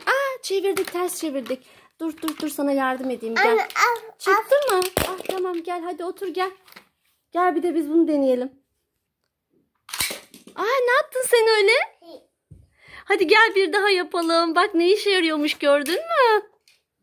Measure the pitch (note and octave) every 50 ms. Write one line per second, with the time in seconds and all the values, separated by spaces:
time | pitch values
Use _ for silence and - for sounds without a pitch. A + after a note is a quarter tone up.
0 | - - B4 C5+ C#5 C5+ C5 B4 - - F#4+ G4 E4+ G4 F#4+ G4 F#4 - - F4
1 | F4+ E4+ - - E4 D#4+ C4 C#4 A#3 A3 C4 B3+ _ _ - - _ _ _ -
2 | E4 E4 D#4 - - D#4+ D4+ - D#4 D4+ - - C#4+ C#4+ C#4 C#4 C4+ C4 B3+ B3+
3 | B3+ C4 B3 A3+ A3+ A3+ A3+ F4+ G4 A#4 A4+ D4 - - - - G4+ A#4 A#4+ A4
4 | A4 A4+ - _ - F#4+ G4 G#4+ A4 - C5+ D5 D5 B4+ G4 F#4 F4+ F#4+ - -
5 | - - F#4 F4+ - - F#4+ F#4+ F#4 F#4 F4+ E4+ E4 F#4 F4 F4+ E4 F4+ F4+ F4+
6 | E4+ F4 F4+ - G4+ F#4 D4+ F#4 F#4 F#4+ F#4 - _ - - - - _ _ _
7 | _ _ _ _ _ _ - E4+ F4+ F4+ D4+ E4 D4 F4 C#4+ E4+ D4+ C#4+ D#4 E4+
8 | E4 C#4+ D4+ C#4+ C#4 C4 B3+ B3 B3+ C4 - _ _ _ _ _ _ _ _ _
9 | _ _ _ _ _ _ _ _ _ _ _ _ _ _ _ _ _ - - -
10 | - - - - - _ - - _ - - - F#4 A4 C5 C5+ B4 A#4+ A#4+ C#5+
11 | D5+ - - B4+ B4+ - B4 A#4 A4 A4+ A4 G#4+ G4+ G4 A4+ C#5+ - - - _
12 | - E4+ D#4 - - _ _ _ _ _ - - _ _ _ _ _ - - -
13 | - - G4 - F#4+ D#4 G#4+ G#4+ A4+ A4+ - F#4+ G4 D#4+ G4 G#4 F#4+ G#4 - F4+
14 | F4+ D4+ - F4 E4+ E4 E4 E4 E4+ E4 D#4 F4 F#4 G#4 - E4 E4+ F4+ G#4 G#4
15 | - G4+ G4 F#4 E4 D#4+ D#4 D4+ D4 D4+ - - D#4 C#4+ C#4+ D4 C#4+ C4 F4 B4+
16 | E5 E5 E5+ D5+ B4+ A#4 G#4+ G#4 G#4 - _ _ _ _ _ _ _ _ _ _